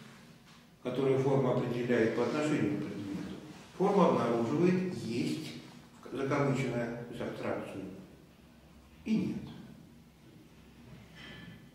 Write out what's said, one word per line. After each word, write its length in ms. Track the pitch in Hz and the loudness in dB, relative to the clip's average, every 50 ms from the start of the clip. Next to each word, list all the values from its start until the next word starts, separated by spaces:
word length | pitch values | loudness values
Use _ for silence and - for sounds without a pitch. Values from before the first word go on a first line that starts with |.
| - - - - - - - - - - - - - - - - - | -16 -18 -20 -20 -20 -20 -20 -20 -20 -20 -20 -20 -20 -20 -20 -10 -8
которое 340 | 123 127 135 135 135 127 | -4 -2 2 2 4 4
форма 380 | 120 131 143 139 - 120 123 120 | 4 4 4 4 4 4 4 2
определяет 600 | 123 120 117 120 123 - 120 120 110 113 - - | 2 2 0 0 -2 2 2 4 4 4 4 4
по 80 | 120 120 | 2 0
отношению 540 | - 151 151 151 - 135 117 104 98 101 | 2 2 0 0 2 2 2 2 2 0
к 80 | - - | -2 -4
предмету, 500 | - - - - - - - - - - - - - - - - - - | -6 -6 -8 -6 -6 -6 -6 -6 -8 -10 -12 -14 -16 -18 -18 -18 -12 -2
форма 300 | - 185 208 202 190 170 - | 2 2 4 6 6 6 6
обнаруживает 840 | 135 123 120 117 117 113 117 131 147 160 175 180 185 185 185 - - - - | 6 4 2 2 2 2 2 2 4 4 6 6 6 4 0 -2 -4 -4 -4
"есть", 500 | 110 - - - - - - - - - - - - - - - - - - - - | -4 -2 0 0 0 -2 -4 -6 -10 -12 -14 -16 -16 -20 -20 -20 -20 -20 -18 -14 -10
закавыченное, 920 | - 131 139 139 147 139 139 135 127 127 131 123 120 120 120 117 120 - - | -6 -4 -2 0 0 2 2 2 2 0 0 -2 -2 -2 -2 -4 -6 -8 -10
то 100 | - - | -10 -8
есть 80 | - | -6
абстракцию, 600 | 107 95 - - - 104 - - - - - 95 92 92 - - - - - - - - - - - - - - - - - - - - - - - | -6 -6 -6 -6 -4 -4 -4 -4 -6 -8 -10 -10 -10 -10 -12 -14 -16 -18 -20 -20 -20 -20 -20 -20 -20 -20 -20 -20 -20 -20 -20 -20 -20 -20 -20 -10 -2
и 100 | - 220 | 0 2
нет. 320 | - - - - - - - - - - - - - - - - - - - - - - - - - - - - - - - - - - - - - - - - - - - - - - - - - - - | 2 2 0 -2 -4 -8 -10 -14 -14 -16 -18 -18 -20 -20 -20 -20 -20 -20 -20 -20 -20 -20 -20 -20 -20 -20 -20 -20 -20 -20 -20 -20 -20 -20 -20 -18 -20 -20 -20 -20 -20 -18 -18 -16 -16 -16 -16 -18 -18 -20 -20